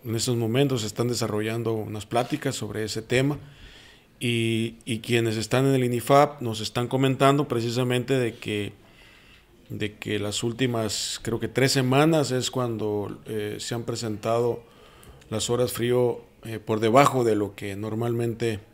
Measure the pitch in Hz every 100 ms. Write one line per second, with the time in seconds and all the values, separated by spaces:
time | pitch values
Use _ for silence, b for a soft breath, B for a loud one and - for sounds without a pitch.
0 | 120 110 123 117 113 123 143 131 104 -
1 | 120 117 113 104 107 117 113 110 104 107
2 | - 117 131 147 139 - 107 110 107 110
3 | 110 123 135 147 B B B B B B
4 | B _ 123 117 113 113 113 - - 110
5 | - 117 113 110 107 127 135 135 123 120
6 | - 139 147 - 117 107 107 - 123 131
7 | 135 131 139 143 139 120 117 117 127 123
8 | 117 135 117 113 110 104 101 - B B
9 | B B B B B - - 104 104 104
10 | - 104 104 104 120 117 127 117 110 -
11 | - - - 113 113 - 135 143 127 131
12 | 156 160 123 127 120 131 123 110 107 104
13 | 101 101 - 110 104 107 - 117 117 113
14 | 117 104 113 117 120 117 - B B B
15 | B B - 110 - 120 123 - 120 123
16 | 123 117 - - 113 110 107 107 110 123
17 | 143 131 117 104 101 - 104 98 107 110
18 | 120 117 117 107 117 104 -